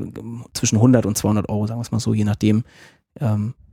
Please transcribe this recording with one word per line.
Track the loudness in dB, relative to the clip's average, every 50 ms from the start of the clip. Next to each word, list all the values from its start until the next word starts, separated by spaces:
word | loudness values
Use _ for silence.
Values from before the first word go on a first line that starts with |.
| -10 -12 -12 -14 -14 -14 -14 -14 -16 -14 _
zwischen | -4 -2 0 2 4
hundert | 6 6 6 4 4
und | 0 -2 -2
zweihundert | 0 0 0 0 -2 -2
Euro, | -4 -4 -4 -4
sagen | -6 -8
wir's | -6 -4
mal | -4 -4
so, | -2 0 0
je | 0 0
nachdem, | 0 0 0 2 2 2 2 0 -4 _ -20 -20 -20 _ _ _ _ _ -4
ähm, | -2 -2 0 0 -2 -4 -8 -10 _ _